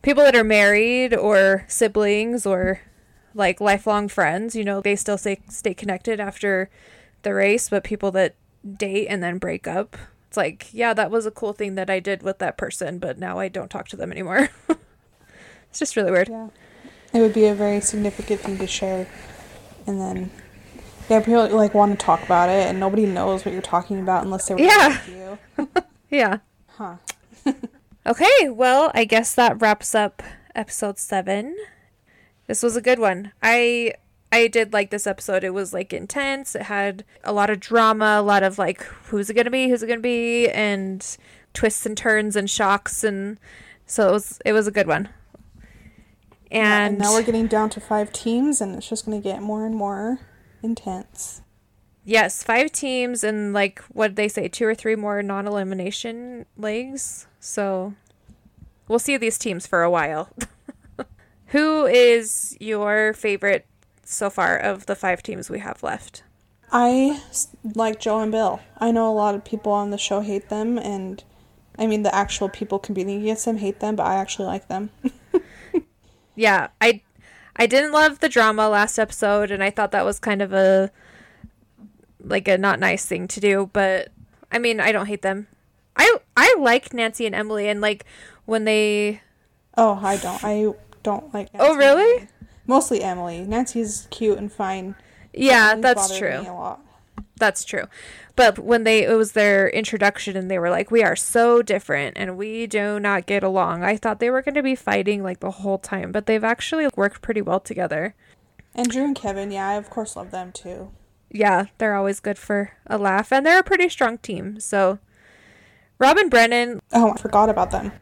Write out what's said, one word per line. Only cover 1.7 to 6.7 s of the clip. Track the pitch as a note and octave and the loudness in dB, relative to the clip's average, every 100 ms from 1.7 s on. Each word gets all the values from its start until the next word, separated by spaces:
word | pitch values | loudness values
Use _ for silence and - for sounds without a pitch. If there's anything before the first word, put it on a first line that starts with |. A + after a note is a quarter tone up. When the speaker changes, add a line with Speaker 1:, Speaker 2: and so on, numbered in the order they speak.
| - A3 G#3 G#3 G#3 A3+ A#3+ G3+ | 0 0 2 2 0 0 -4 -2
Speaker 1:
or, | F#3 F#3 F#3+ - _ _ _ _ | 0 0 -4 -10 _ _ _ _
like, | G#3+ F#3+ F#3 | -2 0 2
lifelong | G#3 G3+ A3 G#3 G#3 | 0 0 0 -2 -2
friends, | - D#3+ F3 A3+ | 0 0 0 -6
you | A3+ | -6
know, | G3+ G3 | -4 -2
they | G3 | -2
still | G3+ - G3+ | -2 -2 -4
stay, | G#3 G3 - | -4 -8 -10
stay | - G#3+ | -8 -8
connected | F#3 G3+ F3+ - G#3+ | -6 -6 -6 -4 -6
after | G3+ - G3+ F#3+ F#3+ | -6 -6 -2 -2 -2